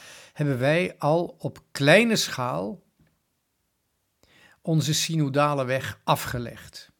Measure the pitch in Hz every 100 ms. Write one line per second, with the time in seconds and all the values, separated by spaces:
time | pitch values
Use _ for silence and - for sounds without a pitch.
0 | - - - - 147 127 135 160 185 -
1 | 147 165 170 - 147 - - - 143 190
2 | 233 214 - - 123 147 202 196 _ _
3 | _ _ _ _ _ _ _ _ _ _
4 | _ _ _ _ _ _ - 160 131 156
5 | - 160 139 139 147 143 127 131 - -
6 | - 143 - 123 120 127 - - - _